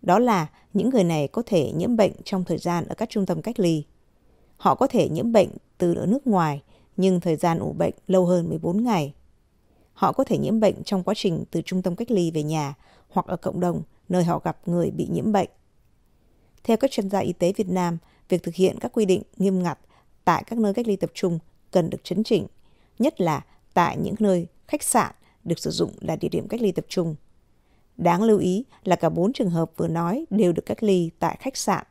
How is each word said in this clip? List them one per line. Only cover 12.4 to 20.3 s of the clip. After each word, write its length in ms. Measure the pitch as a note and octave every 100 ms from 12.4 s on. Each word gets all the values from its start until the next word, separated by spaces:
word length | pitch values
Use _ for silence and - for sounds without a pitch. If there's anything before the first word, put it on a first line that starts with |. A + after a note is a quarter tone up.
nhà 300 | D3+ D#3 C#3+ C#3+ _ _ _
hoặc 160 | - -
ở 120 | F3
cộng 220 | - -
đồng 220 | F3 D#3+ D#3+ _ _
nơi 140 | F3+
họ 180 | E3+ D#3
gặp 140 | E3 - -
người 260 | F3 E3
bị 160 | D#3 -
nhiễm 200 | E3 A3
bệnh. 180 | G3+ - _ _ _ _ _ _ _ _ _ _ _
Theo 140 | - A3+
các 140 | C#4
chuyên 180 | - G3
gia 100 | G3
y 140 | -
tế 200 | F3 F3
Việt 160 | G3+ G3
Nam, 280 | F3+ F3 E3+ _ _ _
việc 140 | F3+
thực 120 | F3 E3+
hiện 240 | F#3 -
các 120 | -
quy 120 | - G#3
định 160 | F#3 G3+ -
nghiêm 260 | G3 F#3+
ngặt 160 | F3 - _ _ _ _
tại 180 | -